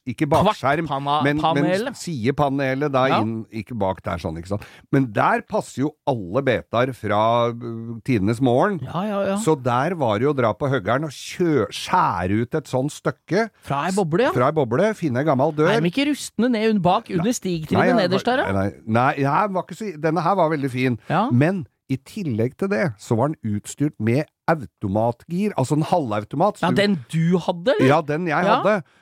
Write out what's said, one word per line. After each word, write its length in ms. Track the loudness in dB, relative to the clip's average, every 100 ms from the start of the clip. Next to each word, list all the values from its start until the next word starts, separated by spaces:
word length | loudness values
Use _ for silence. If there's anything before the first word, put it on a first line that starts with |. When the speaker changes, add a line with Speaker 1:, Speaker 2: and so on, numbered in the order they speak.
| -12
Speaker 1:
ikke 180 | -4 0
bakskjerm, 580 | 2 2 0 0 0 -2
Speaker 2:
Kvartpanna-, 360 | -4 -2 0
Speaker 1:
men, 120 | 2 2
men 80 |
Speaker 2:
panelet. 520 | 2 2 0 0 -4 -8
Speaker 1:
sidepanelet 960 | -8 -2 -2 0 0 0 -2 -2 0
da 120 | 2 2
Speaker 2:
Ja. 120 | 2
Speaker 1:
inn, 240 | 0 -4 -8
ikke 260 | -10 -8 -4
bak 240 | -2 -2
der 140 | -6 -6
sånn, 200 | -4 -6
ikke 80 | -6
sant? 160 | -8 -8 -20 _
Men 200 | 0 0
der 300 | 0 0 0
passer 380 | -2 -4 -4 -4
jo 100 | -6 -4 -4
alle 340 | -4 -2 -2
betar 540 | 0 0 0 -2 -2 -4
fra, 540 | -2 2 2 2 0
eh, 500 | -2 -10 -10 -10 -8 -2
tidenes 340 | 0 2 2
morgen. 380 | 2 4 2 0
Speaker 2:
Ja, 200 | -6 -6
ja, 180 | -4 -4 -2
ja. 100 | -2
Speaker 1:
Så 260 | 0 0
der 320 | 0 0 0 -2
var 220 | 0 2
det 60 |
jo 100 | 0
å 40 | 2
dra 160 | 0
på 160 | 0 -2
høggeren 320 | -2 0 -2
og 80 | -2
kjø-, 560 | -8 -14 -2 0 2 0
skjære 720 | -4 -2 0 2 0 0 0
ut 140 | -2 -4
et 80 | -4
sånt 240 | -4 -4
stykke. 600 | -4 -6 -8 -4 -2 -2 -6
Speaker 2:
Fra 220 | -8 -4 -2
ei 40 |
boble, 300 | -2 0 2
ja. 80 | 2
Speaker 1:
Fra 140 | 2 2
ei 40 |
boble, 420 | 2 0 2 0 0
finne 220 | -2 0
ei 60 | 0
gammel 260 | 2 2
dør. 140 | 2 2 2
Speaker 2:
Er 60 |
de 80 | 0
ikke 160 | 0 -2
rustne 420 | -2 -6 -2 0
ned 240 | 2 2 2
un-, 60 |
bak, 280 | 2 2 0
under 140 | -2 0
Speaker 1:
Nei. 60 |
Speaker 2:
stigtrinnet 440 | -2 -4 -4 -2 2
Speaker 1:
Nei, 100 | 4
ja, 200 | 4 2
Speaker 2:
nederst 160 | 0 0
der, 120 | 0
da? 140 | 0
Speaker 1:
nei, 160 | 0 -2
nei, 40 | -4 -2
nei, 260 | 2 2 2
ja, 280 | 0 2 0
var 160 | -2
ikke 120 | -6 -8
så, 160 | -10 -4
denne 220 | 0 0
her 120 | 2 2
var 140 | 2
veldig 220 | 2 -2
fin. 260 | 0 0 0 0
Speaker 2:
Ja. 200 | 0 2
Speaker 1:
Men 340 | 4 4 2 -6 _ -6
i 80 | -6
tillegg 580 | -6 -8 -4 -2 -2 -2
til 120 | -2
det, 240 | 0 -2 -4
så 200 | -2 0
var 120 | 0
den 60 | -2 -4 -4
utstyrt 340 | -6 -4 -4 -2
med 260 | 0 0 -2 _ -2
automatgir, 1040 | -2 -4 _ -2 0 0 -2 -8 -4 -2 -2
altså 180 | 0 0
en 60 |
halvautomat. 760 | 0 0 0 -4 -4 0 0 0
Så 40 | 0
Speaker 2:
Ja, 20 |
Speaker 1:
du 60 | 2
Speaker 2:
den 300 | 2 0 -2
du 280 | 0 2 2
hadde, 360 | 0 -2 0 2
eller? 120 | 4
Speaker 1:
Ja, 140 | 4
den 260 | 2 -2 0
jeg 180 | 0 2
Speaker 2:
Ja. 160 | 2
Speaker 1:
hadde. 220 | 2 0 -2 _